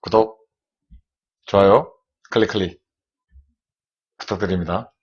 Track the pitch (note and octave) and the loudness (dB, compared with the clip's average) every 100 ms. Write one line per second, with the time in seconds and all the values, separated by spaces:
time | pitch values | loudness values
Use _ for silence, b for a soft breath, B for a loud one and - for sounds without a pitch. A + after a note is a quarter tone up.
0 | - A2 A2 - _ _ _ _ _ - | 0 0 0 -6 _ _ _ _ _ -20
1 | _ _ _ _ - G2+ G2 A2 E3 _ | _ _ _ _ -2 2 4 4 2 _
2 | _ _ _ A#2 G#2+ G#2+ F2+ D2 _ _ | _ _ _ -2 -2 -2 -6 -10 _ _
3 | _ _ _ _ _ _ _ _ _ _ | _ _ _ _ _ _ _ _ _ _
4 | _ _ - G2 G2 F#2 E2 F2+ A#2+ _ | _ _ -10 -6 -4 -4 -4 -8 -8 _